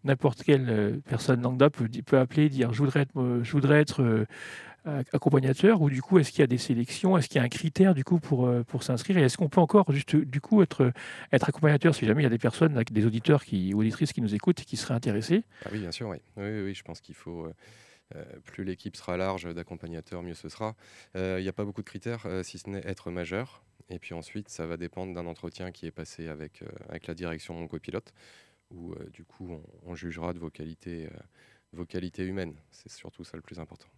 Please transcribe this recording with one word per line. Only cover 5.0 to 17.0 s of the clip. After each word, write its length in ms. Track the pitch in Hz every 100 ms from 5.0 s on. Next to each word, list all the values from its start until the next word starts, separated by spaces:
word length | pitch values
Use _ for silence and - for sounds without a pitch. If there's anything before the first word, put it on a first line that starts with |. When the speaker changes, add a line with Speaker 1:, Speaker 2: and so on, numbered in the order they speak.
| 127
Speaker 1:
accompagnateur », 640 | 143 - 143 135 135 196 220
ou 60 | 147
du 140 | 131
coup, 160 | - 185
est-ce 140 | 143
qu'il 80 | -
y 20 |
a 60 | 135
des 100 | 123
sélections ? 580 | - 117 120 - 185 185
Est-ce 120 | 127
qu'il 80 | -
y 40 |
a 40 |
un 40 | 120
critère, 460 | - 165 - 190
du 80 | 151
coup, 160 | 131 175
pour, 280 | - 135 123
euh, 180 | 123
pour 180 | 117 131
s'inscrire ? 360 | - 123 - 185
Et 40 |
est-ce 140 | 131 -
qu'on 120 | 156
peut 120 | -
encore, 320 | 160 208 185
juste, 240 | 139 - 151
du 240 | 147 135
coup, 220 | - 214
être, 300 | 175 - 127 - - - -
être 180 | 135 -
accompagnateur 460 | - 151 147 170
si 120 | 151 107
jamais 160 | 113
il 20 |
y 20 | 135
a 40 |
des 80 | 113
personnes, 360 | 123 - 160
là, 80 | 135
des 240 | 113 107 110
auditeurs 380 | 113 131 147
qui, 280 | - 98 92
ou 80 | 101
auditrices 320 | 110 - 151
qui 80 | -
nous 140 | 110
écoutent 260 | 104 - 175
et 20 |
qui 120 | - 120
seraient 180 | -
intéressés ? 500 | 117 120 104 113 185 - -
Speaker 2:
Ah 40 | -
oui, 80 | 107
bien 140 | 90
sûr, 160 | 80 113
oui. 80 | 80 _ -
Oui, 80 |
oui, 180 | 101 107
oui, 100 | 98
je 80 | 95
pense 180 | - 85